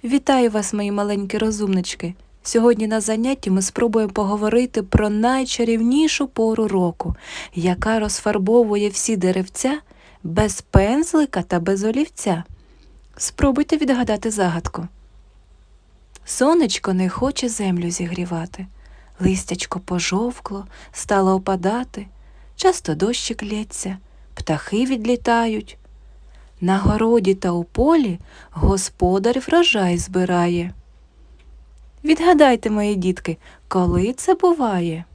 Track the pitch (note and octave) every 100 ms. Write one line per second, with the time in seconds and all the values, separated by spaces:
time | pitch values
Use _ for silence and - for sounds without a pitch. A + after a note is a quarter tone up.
0 | A#3 C4+ - C4+ A#3+ G#3 G3+ G#3+ G3+ G3+
1 | G#3 G#3 G3 G#3+ A3 G#3 G#3 F#3+ F3+ -
2 | F3 F3+ - - - A#3 A#3 A#3 G#3+ A3
3 | G#3+ A3 A#3+ C4+ - F#3+ F#3+ - A#3 A3
4 | G#3+ G3+ G3 G#3 G#3+ A#3 B3 - G3 -
5 | G#3 G#3 A#3 C4 B3+ - A#3 A3+ A#3 C4+
6 | D#4 - C#4 - A3+ A3 G#3+ F#3+ F3+ E3+
7 | E3+ - - - - - F3 F3+ A3 A3+
8 | G#3+ - G#3+ G#3 F#3+ A#3 A3+ G#3 G#3 G3+
9 | - G#3+ F#3 F#3 F#3 - C4 D4+ - -
10 | - - E3 E3 G#3+ - - F#3+ G3 C4
11 | E4 D#4+ C#4+ - F3+ F3 E3+ G3 G#3 A3+
12 | D#4 - - E3+ E3+ - - - - -
13 | _ - - - C#4+ C4+ D4 D#4 C#4+ B3+
14 | A#3 G#3 A3+ G#3+ F3+ E3 - - E3+ -
15 | - - - _ _ _ _ _ _ _
16 | _ - - - C4 E4+ B3+ - - F#3
17 | F#3 - B3+ - B3 A3+ G3 F3+ F3 F3
18 | F3 F3 F3 E3+ E3+ - F#3+ - - -
19 | - - F#3 F#3+ - F3+ - F3+ - F3+
20 | E3+ F#3 A#3+ B3 - G3 G3 - - -
21 | - G3+ F#3+ F#3+ F#3+ F#3+ F3+ A#3 B3 -
22 | G3+ - - - - - F#4+ F#4 - D3+
23 | G3 B3 - A3+ G#3 G#3+ G#3+ - F#3+ F#3+
24 | - - - - - D3+ - G3+ B3+ C4
25 | A3 B3 - A#3 A3+ G#3+ - - - -
26 | - - - - - - F3 G3 F#3+ G#3+
27 | A3+ A#3 F#3+ F#3+ F#3 F3 F3 - C4+ E4
28 | A#3+ F3 - - - - F3+ G3 - -
29 | F3+ F#3+ A3 B3+ - E4 F4 A3 F#3 F3
30 | - F#3 F#3 F3 F3 F3 F3 - - -
31 | - _ - - - - - - - -
32 | D4 D#4+ E4+ D#4+ D4 A#3 A3 G#3+ G#3 G3+
33 | F3+ F3+ - E3 - - - F#3 F3+ F3
34 | G3 B3+ - F#4+ F#4 E4+ A#3+ F#3 E3+ D#3+
35 | F3